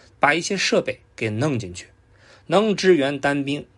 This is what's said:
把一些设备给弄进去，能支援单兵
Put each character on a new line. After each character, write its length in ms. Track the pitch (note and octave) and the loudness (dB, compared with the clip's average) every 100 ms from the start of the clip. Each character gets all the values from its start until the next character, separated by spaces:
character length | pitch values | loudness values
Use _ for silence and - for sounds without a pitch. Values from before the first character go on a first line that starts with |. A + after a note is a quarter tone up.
| _ - | _ 0
把 140 | C#3 | 0
一 60 | D#3+ | 2
些 160 | - G3 | -2 -4
设 260 | - G3+ | 0 0
备 180 | D#3+ A2+ _ - | -2 -10 _ -6
给 140 | A2+ | -4
弄 280 | G#2+ D3+ B2 | -2 -2 -2
进 140 | F2+ | -6
去， 140 | F2+ - _ _ _ - - - | -14 -18 _ _ _ -20 -18 -2
能 300 | F3 A3 F#3 | 0 2 2
支 180 | F#3 | 4
援 240 | E3+ C3+ C#3+ | 4 2 0
单 240 | C#3+ C#3+ | -2 -2
兵 240 | C#3 C#3+ - | -2 -6 -8